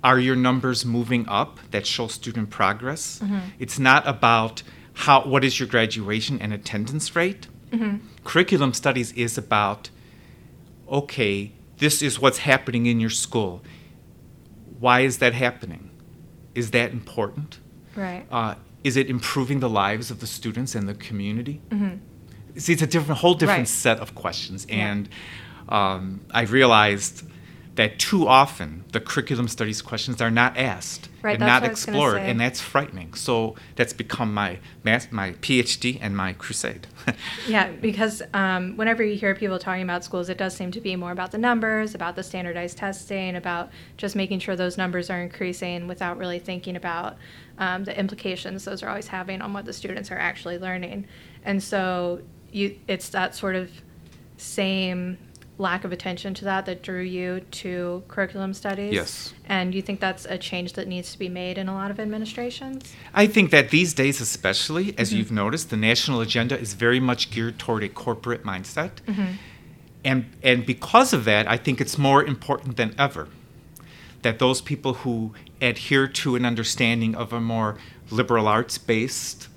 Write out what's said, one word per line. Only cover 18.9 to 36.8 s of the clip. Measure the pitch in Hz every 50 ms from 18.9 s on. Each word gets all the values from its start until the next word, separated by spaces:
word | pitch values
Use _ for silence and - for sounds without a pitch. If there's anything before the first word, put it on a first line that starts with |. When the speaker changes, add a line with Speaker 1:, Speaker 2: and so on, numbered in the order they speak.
| 117
Speaker 1:
it | 135 135 135
improving | 127 120 - - - 143 131 120 143 135
the | 127 120
lives | 110 101 95 98 107 110 120 110
of | 120 104
the | 113
students | 107 - - 98 113 107 113 131 127 -
and | 113 101 98
the | 104
community? | 107 - - 113 101 101 101 107 117 120 139 147 151 - -
Speaker 2:
Mm-hmm. | 226 202 202 190 175 196 - - - - - - - - - - - -
Speaker 1:
See, | - -
it's | 170 -
a | 160
different, | 127 - 170 147 147 151 -
whole | - 175 180
different | - 170 175 196 175
Speaker 2:
Right. | 123 -
Speaker 1:
set | - - - 127 113 110
of | 107 - -
questions. | - - 92 - - - - 95 98 - -
Speaker 2:
Yeah. | 110 107 104 104
Speaker 1:
And, | 101 104 101 - - - - - - - - - - - - -
um, | - 104 101 95 95 92 92 95 95 98 - -
I | - 117
realized | 117 104 117 135 135 123 113 107 104 104 101 98 98 - - - - - - - - - - - - - -
that | - 110 107 - -
too | - - - 190 160 -
often | 127 135 139 139 - - 85 76 78 87 98 -
the | - 113
curriculum | - - - 151 120 - 143 117 123 113
studies | 110 - 117 107 107 107
questions | - - 120 107 - - 120 -
are | 123 113
not | 113 117 120 127 - 123
asked | 131 123 95 92 - - - - - - - -
Speaker 2:
Right, | - 214 208
Speaker 1:
and | -
Speaker 2:
that's | 208 -
Speaker 1:
not | - 254
Speaker 2:
what | 240 226
I |
was | 220 214 -
gonna | - 208
Speaker 1:
explored, | 143 147 127 104 98
Speaker 2:
say. | 98 120
Speaker 1:
and | 120 113
that's | 117 123 123 -
frightening. | - - - 139 147 143 - 95 87 80 -
So | - - - 123 113 113 110 110 - - - -
that's | - 120 117 -
become | - 117 - - - 120 107 107
my | 101 104 92 87 90 - - - - -
mas-, | 110 113 120 113 -
my | 117 104 98 92 87 -
P | - - 135 123
H | 117 - - -
D | - 127 127 -
and | - 104 101
my | 101 92 92 92
crusade. | - - - - - - - - -